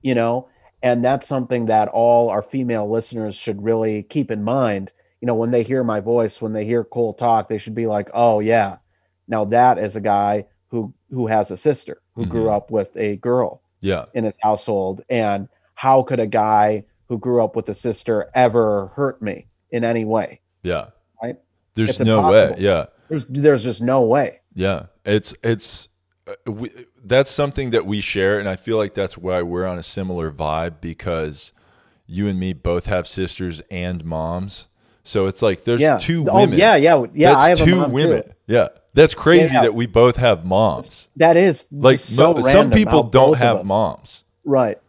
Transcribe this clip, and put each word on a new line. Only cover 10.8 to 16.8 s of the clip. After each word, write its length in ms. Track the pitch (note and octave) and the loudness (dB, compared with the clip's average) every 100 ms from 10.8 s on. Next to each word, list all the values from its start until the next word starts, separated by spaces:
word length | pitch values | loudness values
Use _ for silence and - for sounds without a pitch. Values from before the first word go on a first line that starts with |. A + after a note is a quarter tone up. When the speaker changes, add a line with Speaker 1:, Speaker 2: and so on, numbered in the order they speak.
| A2 - _ | -8 -14 _
Speaker 1:
who 180 | B2+ A2+ | -6 -2
has 240 | A2 G2+ | -2 -2
a 40 | F#2 | -4
sister, 460 | D3+ C3+ - - _ - | -4 -4 -10 -20 _ -10
who 100 | F#2 | -6
grew 160 | A2+ A2 | -2 -2
Speaker 2:
Mm-hmm. 80 | G#2 | -2
Speaker 1:
up 140 | - | -2
with 280 | A2 F#2+ - | -4 -4 -6
a 180 | G#2 G2+ | -6 -4
girl 460 | A#2+ B2 G#2+ - _ _ | -2 0 -2 -6 _ _
Speaker 2:
Yeah. 260 | F#2+ F2+ A#1+ | -4 -4 -6
Speaker 1:
in 120 | B2 A2 | -6 -6
his 80 | - | -2
household. 600 | G#2+ G#2+ - G2+ F#2+ F#2+ - | -2 -2 -2 -4 -4 -8 -6
And 380 | B2 G#2+ G2+ G2 _ _ - | -4 -2 -4 -8 _ _ -4
how 280 | C3+ C3+ | 2 2
could 160 | B2+ B2 | 2 -2
a 80 | A2 | -2
guy 560 | A2 G#2+ G#2+ G#2+ G#2+ | 0 2 2 2 0